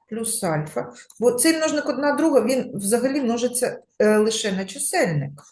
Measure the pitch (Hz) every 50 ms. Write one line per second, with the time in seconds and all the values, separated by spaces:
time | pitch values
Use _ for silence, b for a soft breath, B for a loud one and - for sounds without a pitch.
0 | _ - 220 220 220 220 - - 208 175 156 151 151 - - 123 - B B B
1 | B B B - 208 247 233 - - 330 320 320 311 311 285 294 285 294 262 247
2 | 285 294 285 262 320 330 285 247 214 262 269 254 220 - - 202 196 196 226 233
3 | 240 269 277 294 269 226 233 233 240 247 247 - 247 - - - - _ _ -
4 | 208 214 214 214 214 220 220 - - 208 190 190 196 190 - 285 - - - 359
5 | 277 180 156 147 139 143 - - - -